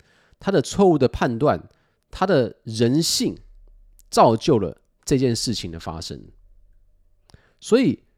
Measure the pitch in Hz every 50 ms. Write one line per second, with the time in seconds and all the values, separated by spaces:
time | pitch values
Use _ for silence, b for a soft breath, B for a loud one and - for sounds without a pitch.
0 | b b b b b b b b - 196 196 156 - - - - 202 180 160 143
1 | 131 117 - - - 135 117 113 147 143 98 78 - - _ _ _ _ _ _
2 | _ _ - - 185 196 185 139 117 - - - _ 120 110 110 117 117 131 160
3 | 165 - - - 247 151 85 - - - - - - - - - - _ _ _
4 | _ _ - 240 185 127 113 113 - 170 139 107 95 78 - - _ _ _ _
5 | _ - 147 127 135 123 113 - - 127 104 - - 90 82 82 - - 80 82
6 | - - 78 62 - - _ _ _ _ _ _ _ _ _ _ _ _ _ _
7 | _ _ _ _ _ b b b b b b b - - 208 262 254 156 - -
8 | _ _ _